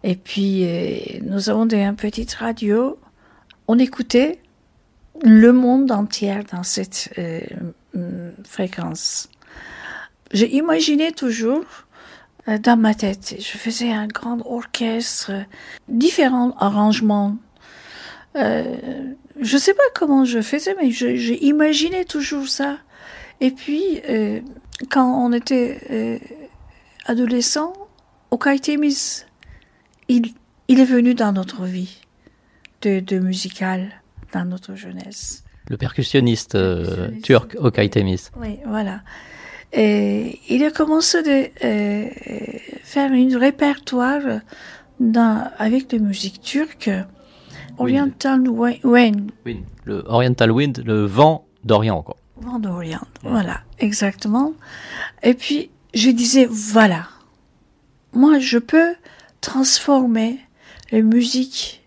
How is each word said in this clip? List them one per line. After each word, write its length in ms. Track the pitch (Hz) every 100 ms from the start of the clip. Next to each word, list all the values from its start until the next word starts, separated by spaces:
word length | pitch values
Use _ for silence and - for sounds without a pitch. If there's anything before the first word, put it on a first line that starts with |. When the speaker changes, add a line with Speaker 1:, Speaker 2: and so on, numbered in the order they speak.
Speaker 1:
Et 140 | 220 180
puis, 480 | - 202 196 190
euh, 340 | 180 170 175 - - -
nous 260 | - 196 202
avons 160 | 208
des, 160 | 226 214
une 140 | 196
petite 400 | 208 208 220 226
radio. 640 | - 226 226 208 214 262 320 _ _ _ _ _ _ -
On 100 | 226
écoutait 600 | 254 - 240 240 285 359 _ _ _ _ _ _ _ 311
le 300 | 269 220 226
monde 400 | 247 247 262 269
entier 480 | 208 208 - 202 196 208
dans 120 | 180
cette, 500 | 185 - 190 - - -
euh, 220 | 170 165 - 180 175 - _
mm, 360 | - 175 180 175 175
fréquence. 840 | 202 - 185 - 170 160 - - - _ _ - - - - - - _ _
J'ai 200 | 196 233 269
imaginé 560 | 330 320 320 294 320
toujours, 500 | 320 262 226 226 285 320 - _ - - - _ _ -
euh, 100 | 214
dans 180 | 226 233
ma 180 | 220
tête, 420 | 214 202 196 - -
je 180 | 208 214
faisais 360 | 226 226 240
un 160 | 220 214
grand 360 | 214 240 240
orchestre, 840 | 226 240 233 - 226 226 233 - - 196 196 - - - -
différents 680 | 226 311 - 269 254 240 -
arrangements. 800 | 202 208 214 214 220 208 202 214 _ _ - - - - - - - 302
Euh, 280 | 214 - 247 - 262 277 269 277 _ 302
je 160 | 233 269
sais 180 | 339
pas 100 | 403 539
comment 300 | - 311 269
je 180 | 262 233
faisais, 320 | 214 285 339 392
mais 80 | 285
je, 240 | 233 240
j'ai 300 | 247 233 240
imaginé 600 | 277 302 302 302 320 370
toujours 440 | 349 311 277 285 269
ça. 300 | - 277 285 _ - - - - -
Et 100 | 262
puis, 480 | 262 - 294 381 320 -
euh, 320 | 220 214 220 254 - - - -
quand 340 | 277 254 254 247
on 60 |
était, 460 | 240 233 262 240 277 -
euh, 280 | 220 226 233 - 311 302 _ - _ _ _ -
adolescent, 680 | 233 240 240 240 302 320 381 403 _ _ _ _
Okai 280 | 247 285 277
Temiz, 680 | 269 294 294 277 - - - _ - - _ _ _ _ -
il, 240 | 247 226 - _ _ -
il 120 | 254
est 40 |
venu 300 | 254 247 240
dans 180 | 240 214
notre 320 | 190 185 233
vie 340 | 185 185 185 - _ _ _ _ _ _ - _
de, 180 | 208 190
de 180 | 185 190
musical, 720 | 185 185 185 - 185 185 190 - _ - -
dans 120 | 180
notre 300 | 180 180 180
jeunesse. 680 | 196 190 180 190 208 - - - - -
Speaker 2:
Le 80 | 120
percussionniste, 800 | 120 - 120 139 120 113 - 101
euh, 280 | 92 87
Speaker 1:
Percussionniste. 400 | 87 92 90 -
Speaker 2:
turc, 320 | - 123 113 -
Okai 300 | 131 113 107
Temiz. 420 | 110 95 92 - -
Speaker 1:
Oui, 220 | 226 208 277
voilà. 340 | 214 202 196 - - - - - - -
Et 680 | - 214 208 202 202 240 - -
il 140 | 254
a 60 | 302
commencé 520 | 311 311 311 320 339
de, 260 | 311 277 269 -
euh, 440 | 240 214 208 208 214 - - 214 214 226 - -
faire 300 | - 277 277
une 240 | 254 254 247
répertoire 840 | 262 277 285 277 - 247 247 294 277 220 - - - - _ _
dans, 500 | 240 226 226 220 - -
avec 300 | 214 254 262
des 100 | 233
musiques 420 | 208 196 190 -
turques, 500 | - 277 311 - -
Speaker 2:
Wind. 880 | 190 196 - - - - - - -
Speaker 1:
Oriental 680 | 247 269 277 262 269 262 254
Wi-, 320 | 226 240 240
Wind. 460 | 262 240 233 208 202 -
Speaker 2:
Wind. 200 | 120 104 - -
Le 200 | - 101 -
Oriental 460 | 117 123 123 113
Wind, 300 | 113 143 127
le 200 | 120 107 104
vent 400 | 101 151 160 _ _
d'Orient, 380 | 113 104 110 87
quoi. 140 | - - _ -
Speaker 1:
Vent 220 | 233 247
d'Orient, 400 | 208 175 170 160 - -
Speaker 2:
Ouais. 60 | -
Speaker 1:
voilà, 300 | 240 180 - - -
exactement. 760 | 214 208 202 196 214 220 285 320 - - - - - -
Et 120 | 226
puis, 360 | 254 - 294 - _ _
je 160 | 220 233
disais, 360 | 240 240 262 240
voilà, 580 | 220 208 220 214 165 175 - _ _ _ _ _ _ _ _ _
moi, 260 | 233 285 294
je 200 | 262 240
peux 360 | 233 320 330 339 - - - _
transformer 1000 | - 262 262 - - 277 254 220 220 262 - _ - - -
les 100 | 220
musiques 800 | 220 233 240 254 262 - - -